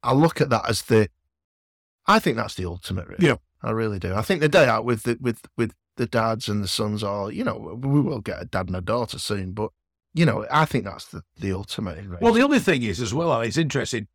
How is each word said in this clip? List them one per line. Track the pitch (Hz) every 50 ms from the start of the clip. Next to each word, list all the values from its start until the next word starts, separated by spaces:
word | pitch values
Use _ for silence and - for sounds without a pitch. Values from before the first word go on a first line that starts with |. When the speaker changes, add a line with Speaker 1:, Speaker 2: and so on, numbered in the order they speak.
Speaker 1:
I | - 120 127
look | 139 156 165 - -
at | - 143
that | 120 - - -
as | 110 -
the, | - - 120 110 107 - _ _ _ _ _ _ _ _ _ _ _ _ _ _ _ _ _ _ _
I | - 202 220
think | - 170 123
that's | 110 117 110 -
the | - 92
ultimate, | 87 85 90 - - 95 92 - -
really. | 90 98 -
Speaker 2:
Yeah. | 147 123 - _ _ _ _
Speaker 1:
I | - -
really | 110 113 113 110 101 95
do. | 87 90 92
I | 104
think | 110 - 196 156
the | 151 151
day | 147 180 147
out | 123 110 110 110
with | 123 120 110 -
the, | 120 117 117
with, | 131 123 113 - - - _
with | - 117 107 - _ _ _ _
the | - 123
dads | - - 117 110 113 113 107 - -
and | 104 104
the | 101 92
sons, | - - 110 104 104 104 107
or, | 98 101 101 98 101
you | - - -
know, | - 98 - 107 80 90 117
we | 131 139 139 147
will | 143 - 143 117
get | 101 - 95 -
a | 90
dad | 80 - 95 92 85
and | 92
a | 92
daughter | 90 - 110 123 120 - - 87
soon, | - - 104 98 95 92
but, | 95 104 107 - _ _ _ _ _ _ _ _ _
you | 160 170
know, | 147 - 107 107 -
I | 143 151 156
think | - - 127 92
that's | 98 - - -
the, | - - 82 - _ _ -
the | - 98
ultimate | 95 95 104 - - - 113 92 82 80
in | 101 98
Speaker 2:
Well, | 87 87
Speaker 1:
racing. | - 233 220
Speaker 2:
the | 233 262
other | 285 294 247
thing | - - 170 135
is | 120 107 90 82
as | 123 107 113
well, | 151 170 165 139 113
it's | 117 113 -
interesting. | 160 165 139 - 135 110 - - 113 107 - _